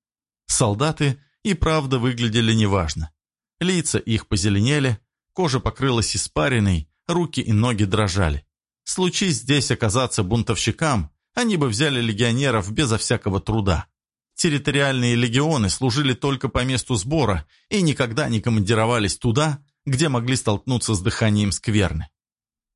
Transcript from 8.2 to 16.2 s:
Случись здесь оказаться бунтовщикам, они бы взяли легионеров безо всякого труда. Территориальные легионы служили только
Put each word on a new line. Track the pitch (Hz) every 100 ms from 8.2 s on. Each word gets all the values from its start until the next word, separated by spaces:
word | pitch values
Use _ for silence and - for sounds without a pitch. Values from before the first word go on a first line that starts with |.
| 85 71 - _ _ _
Случись | - - 180 - 190 123
здесь | 123 143 -
оказаться | 120 110 113 123 -
бунтовщикам, | 92 117 104 101 - 101 160 120 78 _ _
они | - 240 185
бы | 139
взяли | 104 151 131
легионеров | 117 101 120 117 139 113 95
безо | 110 135 110
всякого | - 120 - 95
труда. | - 110 98 80 - _ _ _ _ -
Территориальные | 175 151 147 143 139 131 120 120
легионы | 123 123 151 151 101
служили | - 131 123 139
только | 123